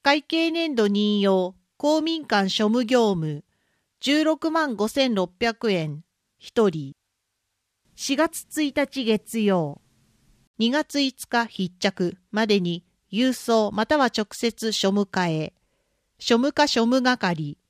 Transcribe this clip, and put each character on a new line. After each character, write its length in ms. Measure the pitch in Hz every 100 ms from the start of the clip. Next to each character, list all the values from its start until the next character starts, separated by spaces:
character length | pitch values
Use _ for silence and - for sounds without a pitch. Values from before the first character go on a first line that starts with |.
会 220 | 285 294
計 260 | - 330 330
年 240 | 330 330
度 140 | 240 208
任 320 | 202 208 208
用、 340 | 196 190 180 185 _ _
公 240 | 294 311
民 240 | 311 330 294
館 240 | 208 190
庶 160 | - 214
務 160 | 233
業 300 | 226 254 220 180
務、 280 | 156 147 _ _ _ _ _ _
十 240 | 247 294
六 260 | 311 311 330
万 260 | 320 302 202
五 120 | 214
千 260 | 285 269
六 140 | 202 180
百 440 | _ 233 220 226
円、 320 | 185 156 147 - _ _ _
一 320 | - - 208
人。 240 | 160 135 - _ _ _ _ _ _ _ _ _ -
四 200 | - 269
月 300 | 320 - - 302
一 100 | 294
日 320 | 294 277 269
月 360 | 226 214 - 226
曜。 420 | 208 185 151 - _ _ _ _ _ _ _ -
二 100 | 226
月 320 | 285 302 285
五 260 | 269 - -
日 200 | 233 226
必 260 | - 185 -
着 380 | 196 - 175 160 _
ま 160 | 208 220
で 140 | 202
に 240 | 175 170 _ _ _
郵 220 | 196 262
送 380 | 240 - 226 208
ま 160 | 208 226
た 100 | 302
は 80 | 247
直 220 | - 214
接 340 | - 233 - 220
庶 220 | 202 196
務 180 | 196 196
課 200 | 190 175
へ。 260 | 156 156 _ _ _ _ _ _ _
庶 160 | - 233
務 140 | 277
課 140 | - 294
庶 180 | 240 233
務 160 | 262
係。 560 | 254 247 190 160 147 151